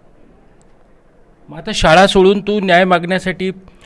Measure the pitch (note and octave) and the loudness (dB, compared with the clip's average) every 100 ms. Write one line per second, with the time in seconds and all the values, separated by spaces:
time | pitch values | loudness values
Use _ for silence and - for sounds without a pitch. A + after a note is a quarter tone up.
0 | _ _ - _ _ _ _ _ _ _ | _ _ -20 _ _ _ _ _ _ _
1 | _ _ _ _ - D3+ G#3+ G#3 E3+ E3 | _ _ _ _ -20 -16 -10 -2 2 4
2 | G3 G3 F#3 G3+ G3+ G#3 F#3+ F3 F#3 F3 | 4 4 2 2 -2 -4 0 2 2 -2
3 | E3+ F#3 F#3 F3+ F#3 F#3+ - _ | -2 -6 -6 -8 -8 -10 -18 _